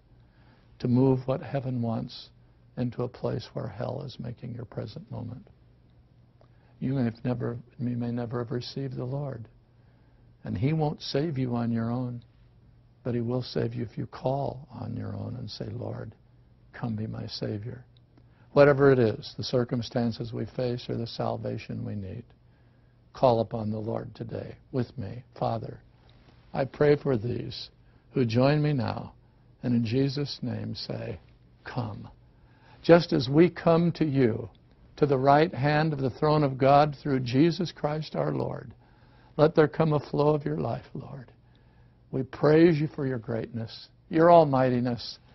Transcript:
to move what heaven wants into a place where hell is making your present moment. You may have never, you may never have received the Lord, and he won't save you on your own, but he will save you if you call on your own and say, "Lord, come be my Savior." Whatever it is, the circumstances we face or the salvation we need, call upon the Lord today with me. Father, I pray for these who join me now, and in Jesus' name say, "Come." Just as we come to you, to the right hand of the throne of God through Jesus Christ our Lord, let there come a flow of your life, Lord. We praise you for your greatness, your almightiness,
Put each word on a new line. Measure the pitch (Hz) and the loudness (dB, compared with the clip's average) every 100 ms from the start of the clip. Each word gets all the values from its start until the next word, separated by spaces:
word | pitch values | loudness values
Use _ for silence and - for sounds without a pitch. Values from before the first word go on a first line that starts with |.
| _ - _ _ - _ _ - | _ -20 _ _ -20 _ _ -6
to | 127 | 2
move | 123 135 127 127 | 4 6 4 0
what | 131 | -4
heaven | - 139 127 127 | -4 -6 -4 -4
wants | 117 113 123 - - _ - _ _ - | -4 -4 -6 -12 -20 _ -20 _ _ -6
into | 123 117 | -6 -4
a | 120 | -8
place | - 120 123 - | -6 -6 -6 -6
where | - 123 | -8 -10
hell | 98 120 120 | -8 -8 -8
is | - - | -10 -12
making | 123 120 120 117 | -12 -12 -12 -12
your | 117 | -12
present | - 113 - - | -12 -12 -14 -14
moment. | 113 107 123 - _ _ _ _ _ _ _ _ _ _ _ _ _ | -12 -12 -14 -18 _ _ _ _ _ _ _ _ _ _ _ _ _
You | 127 | -4
may | 135 | -2
have | 117 110 123 | -2 -4 -4
never, | 123 120 117 - - | -4 -4 -8 -12 -8
you | 120 120 | -6 -4
may | 120 | -4
never | 120 117 120 | -4 -4 -6
have | 120 | -6
received | 123 123 - 135 131 | -6 -8 -8 -8 -8
the | 127 | -8
Lord, | 139 143 123 107 _ _ _ _ _ _ _ - _ | -6 -8 -10 -14 _ _ _ _ _ _ _ -20 _
and | - 104 | -8 -2
he | 131 | 0
won't | 160 151 160 | 0 -2 -4
save | - 139 165 131 | -4 -2 -2 -2
you | 127 120 | -2 -2
on | 117 | -2
your | 117 113 | -2 -2
own, | 123 127 120 - _ _ _ - - _ _ | -4 -4 -8 -14 _ _ _ -20 -20 _ _
but | 127 120 | -4 -2
he | |
will | 117 127 | -2 -2
save | 123 - 120 | -2 -4 -4
you | 120 | -4
if | 107 - | -8 -8
you | 117 | -10
call | - 131 135 135 131 - | -6 -4 -4 -4 -8 -12
on | 110 104 110 | -12 -10 -8
your | 104 101 | -8 -8
own | 104 113 | -8 -10
and | 107 | -12
say, | - 117 | -10 -10
"Lord, | 110 107 117 113 - _ _ _ _ _ | -8 -8 -10 -12 -16 _ _ _ _ _
come | - 120 107 | -10 -8 -6
be | 110 | -8
my | 113 110 | -8 -10
Savior." | - 120 107 113 120 - _ _ _ - _ - | -8 -8 -6 -8 -14 -18 _ _ _ -20 _ 0
Whatever | 143 143 135 139 | 8 8 8 6
it | 127 | 6
is, | 113 - - - | 4 2 -6 -10
the | |
circumstances | 117 127 120 127 110 123 117 107 117 | -4 -2 0 -2 -4 -2 -2 -4 -8
we | 120 113 | -8 -8
face | - 123 120 - | -6 -4 -4 -6
or | 117 | -8
the | 117 | -6
salvation | - 117 113 117 117 - 113 113 | -6 -6 -4 -6 -8 -8 -10 -8
we | 104 | -8
need, | 95 104 - _ _ _ _ _ _ _ _ | -10 -12 -16 _ _ _ _ _ _ _ _
call | - 131 113 | 0 4 4
upon | 113 117 107 | 0 -4 -4
the | 110 | -4
Lord | 110 113 117 110 | -6 -6 -8 -12
today | 117 107 - - - | -10 -10 -10 -14 -8
with | 135 117 - | -4 -4 -6
me. | 98 117 - - | -10 -12 -16 -6
Father, | 123 113 120 - - _ - - - - - | -4 -4 -6 -14 -20 _ -20 -20 -20 -20 -10
I | - 135 | -4 -4
pray | - 147 147 | 2 4 4
for | 147 123 | 2 0
these | 117 - 123 - - _ _ _ _ | 0 -4 -6 -12 -16 _ _ _ _
who | 139 120 | -2 0
join | 117 135 151 | 4 4 4
me | 147 | 2
now, | 143 107 101 - - _ _ _ _ | 0 -2 -6 -10 -16 _ _ _ _
and | 127 | -2
in | 120 113 | 0 2
Jesus' | 127 139 135 139 - | 0 0 -2 -6 -8
name | 123 110 107 107 | -8 -8 -8 -10
say, | - 117 113 107 - - _ _ | -10 -8 -8 -12 -16 -20 _ _
"Come." | - 131 110 113 - - - _ - _ - - | -10 -8 -8 -10 -16 -20 -20 _ -20 _ -20 -4
Just | - 170 160 | 6 6 6
as | 156 120 | 0 2
we | 147 175 | 6 6
come | 170 170 165 170 | 4 2 4 2
to | - 160 | 0 0
you, | 135 120 113 110 - _ _ - - | 4 2 2 -6 -14 _ _ -20 -2
to | 147 | 2
the | 135 | 4
right | 135 143 165 | 6 6 4
hand | 120 143 151 160 | 0 0 2 0
of | 143 | -2
the | 131 | -4
throne | - 151 156 | 0 2 2
of | 143 131 | 2 2
God | 135 143 151 143 | 6 6 6 0
through | 151 131 | -2 -2
Jesus | 127 127 170 165 175 | 2 4 4 2 -4
Christ | - 147 156 151 165 | -4 -4 -4 -6 -4
our | 151 | -2
Lord, | 143 - - - - _ _ - - - - | -2 -4 -8 -12 -18 _ _ -20 -20 -8 2
let | 151 | 4
there | 165 151 | 6 4
come | - 160 | 4 2
a | 147 | 2
flow | - 147 147 | 0 0 2
of | 151 151 | 2 0
your | 156 | -4
life, | 127 131 - | -4 -6 -10
Lord. | 156 - 143 - - _ _ _ _ - _ _ | -14 -12 -14 -16 -20 _ _ _ _ -20 _ _
We | 131 | -6
praise | 127 - 147 156 175 151 | -6 0 4 8 8 6
you | 156 | 0
for | - 135 | -4 -6
your | 127 | -6
greatness, | 110 113 - 113 113 - - _ _ | -6 -6 -6 -8 -10 -12 -20 _ _
your | 160 165 | 4 8
almightiness, | 170 151 135 131 123 123 117 - - _ | 10 8 6 4 2 0 -2 -8 -14 _